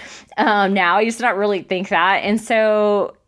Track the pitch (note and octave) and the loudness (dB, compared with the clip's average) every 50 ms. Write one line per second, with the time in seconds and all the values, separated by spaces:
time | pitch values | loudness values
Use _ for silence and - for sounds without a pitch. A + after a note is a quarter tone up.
0 | - - - - - _ - - - - G#3 G#3 G3 F#3+ G3 G3 F3+ F3 F3+ G#3 | -18 -20 -20 -20 -20 _ -4 -2 0 2 2 2 2 2 2 2 2 2 2 2
1 | A3 A3+ A3+ A3+ A#3 A#3+ F#3 F#3+ G#3 G#3 G3+ F#3 - - F#3+ F3+ F#3+ - G3+ E3 | 2 0 -2 -2 -2 -2 0 0 0 -2 -2 -4 -4 -4 -6 -6 -4 -2 0 2
2 | E3+ F#3+ G3 D#3 - G3+ G#3 A3 G#3+ - A#3+ A3 A3 G#3+ G#3+ G#3+ G#3 G#3 G#3 G3+ | 2 2 2 0 0 0 -2 -2 -2 -2 0 0 2 2 2 2 2 2 2 0
3 | - - - _ _ | -2 -4 -6 _ _